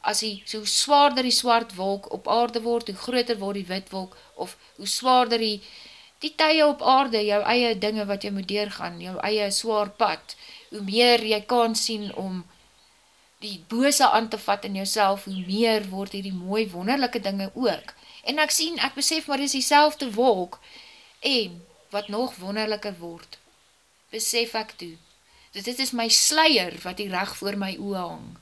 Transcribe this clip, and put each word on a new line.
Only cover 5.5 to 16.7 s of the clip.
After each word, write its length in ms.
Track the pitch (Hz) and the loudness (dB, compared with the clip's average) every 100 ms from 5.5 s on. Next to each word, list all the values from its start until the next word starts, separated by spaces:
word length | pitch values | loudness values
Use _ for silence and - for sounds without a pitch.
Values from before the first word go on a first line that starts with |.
| 208 - - - - - _ | -4 -10 -20 -20 -20 -20 _
die 140 | 294 - | -10 2
tye 300 | 311 320 294 | 4 6 4
op 160 | 285 | 4
aarde, 400 | - 262 269 226 | 4 4 4 0
jou 160 | 208 208 208 | 2 2 2
eie 240 | 247 240 208 | 2 2 0
dinge 240 | 208 214 202 | -2 -2 -4
wat 180 | 202 202 | -4 -4
jy 60 | 196 | -6
moet 140 | 185 | -4
deurgaan, 480 | 202 208 - 175 170 | -4 -4 -6 -10 -10
jou 160 | 175 185 | -10 -6
eie 240 | 202 214 202 196 | -2 0 0 -2
swaar 380 | 226 214 202 - | 0 0 0 0
pad, 400 | 214 165 - - - - - | 0 0 -10 -20 -20 -20 -14
hoe 100 | 214 | -10
meer 400 | 196 214 240 240 | -2 4 6 6
jy 160 | 214 214 202 | 4 -2 2
kan 280 | 247 233 220 | 2 2 0
sien 300 | - 220 202 - | -4 -6 -8 -8
om 240 | 190 185 170 _ _ _ _ _ _ _ _ _ | -8 -8 -12 _ _ _ _ _ _ _ _ _
die 220 | 214 185 165 | -14 -14 -6
bose 320 | 233 277 285 | 2 2 6
aan 240 | 262 220 226 | 6 6 0
te 100 | 220 | -6
vat 240 | - 202 202 | -2 -2 -2
in 80 | 190 | -6
jouself, 480 | 190 220 196 196 196 | -4 2 2 2 -4
hoe 80 | 190 180 | -8 -4
meer 400 | 202 233 220 196 | 2 2 2 -2
word 260 | 190 196 202 | -8 -8 -8
hierdie 160 | 196 185 | -8 -8
mooi, 300 | 180 208 | -4 -2
wonderlike 560 | 214 | -2